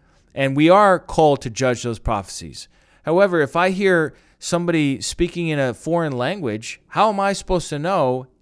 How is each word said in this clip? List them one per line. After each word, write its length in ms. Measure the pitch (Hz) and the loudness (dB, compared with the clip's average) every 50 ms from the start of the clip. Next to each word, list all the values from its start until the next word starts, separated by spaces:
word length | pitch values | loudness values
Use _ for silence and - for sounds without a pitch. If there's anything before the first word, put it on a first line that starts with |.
| _ _ _ _ _ _ _ | _ _ _ _ _ _ _
And 200 | 131 135 135 135 | -4 -2 0 2
we 140 | 143 151 165 | 4 4 6
are 300 | 180 202 208 196 185 165 | 6 6 6 6 4 2
called 420 | - - - - 160 151 143 131 | 0 -2 0 2 4 4 4 2
to 80 | - 127 | -2 -8
judge 320 | 107 - 135 127 123 110 | -6 -2 -2 -2 -2 -2
those 160 | - 123 113 - | -4 -6 -8 -6
prophecies. 680 | - 127 113 101 92 - - - 87 78 60 - - - _ _ _ _ _ _ _ | -4 -4 -4 -4 -6 -8 -12 -14 -16 -16 -16 -18 -20 -20 _ _ _ _ _ _ _
However, 360 | 151 165 180 202 196 175 165 | 0 4 4 4 4 4 2
if 160 | 151 131 - | 0 0 0
I 140 | 170 180 190 | 0 0 0
hear 440 | 190 185 208 190 180 165 156 135 - _ _ _ _ _ | 0 2 2 4 4 4 2 0 -4 _ _ _ _ _
somebody 600 | - - 180 175 175 175 165 160 151 139 135 98 | -6 -4 -2 -2 0 0 0 0 0 0 -2 -4
speaking 480 | - - - - 175 170 - 170 170 160 | -6 -8 -4 -4 -4 -4 -4 -4 -4 -4
in 100 | 156 143 | -2 -2
a 140 | 135 127 | -2 -2
foreign 460 | 110 - - 160 165 170 165 151 131 120 | -4 -6 -4 -2 -2 -2 -2 -2 -4 -4
language, 640 | 123 143 190 208 165 117 104 107 113 - - - _ _ | -4 -4 -4 -4 -6 -6 -6 -6 -8 -12 -14 -14 _ _
how 200 | - 165 202 226 | -2 0 2 2
am 100 | 208 196 | 2 0
I 140 | 196 196 | 0 -2
supposed 380 | 196 - - - 185 175 - - | -2 -2 -2 -2 -2 -2 -2 -4
to 80 | 156 143 | -6 -6
know 480 | 147 180 196 180 143 127 127 127 127 - _ _ | -4 -2 0 0 0 0 0 -2 -6 -10 _ _